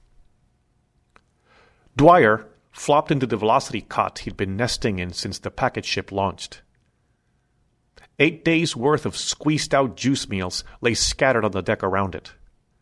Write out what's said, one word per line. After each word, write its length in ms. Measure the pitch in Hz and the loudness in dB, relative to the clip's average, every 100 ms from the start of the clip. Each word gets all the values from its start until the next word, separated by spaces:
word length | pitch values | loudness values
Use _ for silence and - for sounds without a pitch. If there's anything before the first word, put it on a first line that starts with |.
| _ _ _ _ _ _ _ _ _ _ _ _ _ _ _ _ _ _ _ - | _ _ _ _ _ _ _ _ _ _ _ _ _ _ _ _ _ _ _ 4
Dwyer 500 | 151 180 113 110 - _ _ | 8 8 6 4 -2 _ _
flopped 380 | - - 147 151 | -8 2 2 2
into 160 | 147 123 | 0 0
the 120 | 110 | 0
velocity 440 | 107 127 - 104 | 2 2 0 -6
cot 380 | - - 92 - | -6 -4 -4 -4
he'd 180 | - 87 | -10 -6
been 180 | 95 95 | -6 -2
nesting 440 | 123 - 120 92 | -4 -2 -2 -2
in 120 | 90 | -6
since 280 | 90 104 - | -8 -10 -8
the 100 | - | -10
packet 340 | - 127 107 | -4 -4 -4
ship 280 | - - 92 | -6 -6 -6
launched. 500 | 98 98 85 - - _ _ _ _ _ _ _ _ _ _ _ _ _ _ - - | -2 -2 -4 -12 -18 _ _ _ _ _ _ _ _ _ _ _ _ _ _ -14 0
Eight 260 | 147 160 165 | 0 2 0
days' 300 | 165 165 123 | 2 0 0
worth 280 | 131 151 | 0 0
of 140 | - - | -2 -6
squeezed-out 800 | - - 151 151 - 139 135 98 | -6 -6 -2 -2 0 0 0 -2
juice 320 | 127 135 - | -2 -2 -2
meals 340 | 98 90 - - - | -6 -6 -6 -10 -6
lay 120 | 120 | -2
scattered 500 | 110 - - 135 123 | 0 -2 0 2 2
on 80 | 107 | 0
the 120 | 95 | -2
deck 200 | 87 104 | -2 -2
around 300 | 98 95 98 | 0 0 -2
it. 200 | - - - - _ _ _ | -6 -14 -20 -20 _ _ _